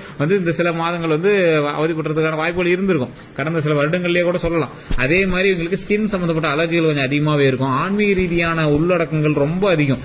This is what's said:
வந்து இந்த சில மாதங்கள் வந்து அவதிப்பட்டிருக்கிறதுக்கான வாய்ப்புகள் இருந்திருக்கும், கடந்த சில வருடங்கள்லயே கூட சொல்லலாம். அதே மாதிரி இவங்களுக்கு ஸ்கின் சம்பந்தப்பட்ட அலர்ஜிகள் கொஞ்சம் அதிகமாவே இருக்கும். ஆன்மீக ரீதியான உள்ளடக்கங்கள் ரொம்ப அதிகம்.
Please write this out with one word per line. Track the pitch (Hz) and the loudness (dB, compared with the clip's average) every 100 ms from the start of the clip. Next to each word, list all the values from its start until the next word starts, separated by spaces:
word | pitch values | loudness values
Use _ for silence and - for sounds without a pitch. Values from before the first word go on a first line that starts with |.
| - - | -8 -4
வந்து | 151 202 | 0 0
இந்த | 170 | 0
சில | 165 175 | 0 0
மாதங்கள் | 165 165 175 165 | -2 -2 -2 -2
வந்து | 156 190 202 175 156 143 | 0 2 2 2 2 0
அவதிப்பட்டிருக்கிறதுக்கான | 147 160 160 156 156 160 156 | -2 -2 -2 -2 -2 -2 -2
வாய்ப்புகள் | 165 170 175 | -2 -2 0
இருந்திருக்கும், | 180 196 165 120 - - - | 0 0 0 -2 -10 -12 -6
கடந்த | 143 165 | -4 -2
சில | 151 147 147 | 0 0 0
வருடங்கள்லயே | 180 175 175 | 0 0 0
கூட | 175 175 | 0 0
சொல்லலாம். | 170 170 - - - - | -2 -2 -4 -8 -2 0
அதே | 127 180 196 | 2 2 2
மாதிரி | 180 196 | 0 0
இவங்களுக்கு | 180 165 190 - | 0 -2 -4 -2
ஸ்கின் | 208 214 | 0 0
சம்பந்தப்பட்ட | 190 170 160 156 143 | -2 -2 0 0 0
அலர்ஜிகள் | 165 170 160 147 | 0 2 2 0
கொஞ்சம் | 131 | 0
அதிகமாவே | 147 151 147 | 0 2 2
இருக்கும். | 139 127 139 | 2 2 0
ஆன்மீக | 127 175 202 208 | -2 0 0 2
ரீதியான | 185 180 170 170 165 151 | 2 0 0 0 0 2
உள்ளடக்கங்கள் | 147 170 180 160 156 151 | 2 2 0 0 0 0
ரொம்ப | 147 143 180 202 | 2 0 0 2
அதிகம். | 165 147 147 | 2 2 0